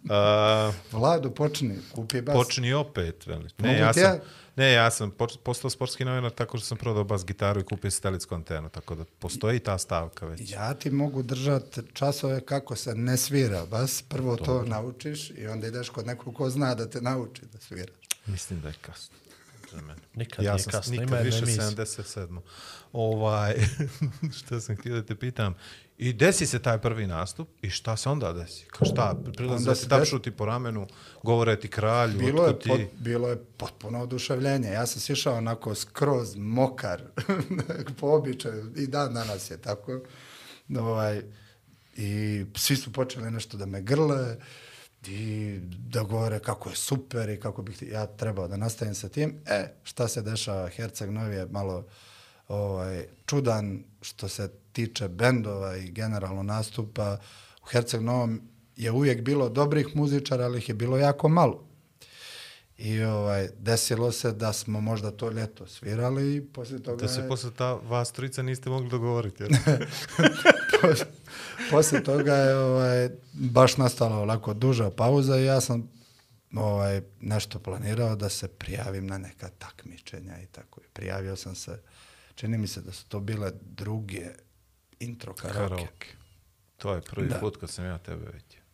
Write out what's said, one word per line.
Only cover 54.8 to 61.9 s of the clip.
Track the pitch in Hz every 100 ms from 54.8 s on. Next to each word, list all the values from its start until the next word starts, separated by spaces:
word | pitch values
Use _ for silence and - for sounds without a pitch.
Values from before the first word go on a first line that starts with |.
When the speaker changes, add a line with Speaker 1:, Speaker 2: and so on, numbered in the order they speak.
| 113 - 98
Speaker 2:
bendova | 87 123 127 107 101 95 92
i | 92
generalno | 95 110 104 95 95
nastupa. | 98 107 110 - 107 113 104 101 - - - -
U | -
Herceg | 120 117 117
Novom | 113 123 117 113 - - _ -
je | 113
uvijek | 120 143 117
bilo | 113 143 123
dobrih | 117 143 151 -
muzičara, | 147 147 139 135 127 123
ali | 120
ih | 107
je | 110
bilo | 117 131
jako | 143 143 156
malo. | 170 143 - - - _